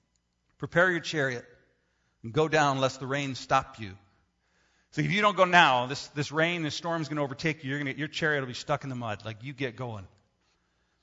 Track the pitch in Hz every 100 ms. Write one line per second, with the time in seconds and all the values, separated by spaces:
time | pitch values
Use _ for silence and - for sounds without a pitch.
0 | _ _ _ _ _ _ 139 165 185 175
1 | - 160 135 120 - - _ _ _ _
2 | _ _ 113 113 156 156 143 135 131 -
3 | 135 139 139 127 - 135 - - 104 98
4 | _ _ _ _ _ _ _ _ _ -
5 | 147 190 208 180 180 175 156 127 127 139
6 | - 143 139 147 160 175 151 - 170 165
7 | 147 151 143 135 160 156 131 143 143 135
8 | 151 - 160 147 131 117 - 147 135 123
9 | 120 104 113 107 127 127 131 107 123 107
10 | 90 _ _ _ _ _ _ _ _ _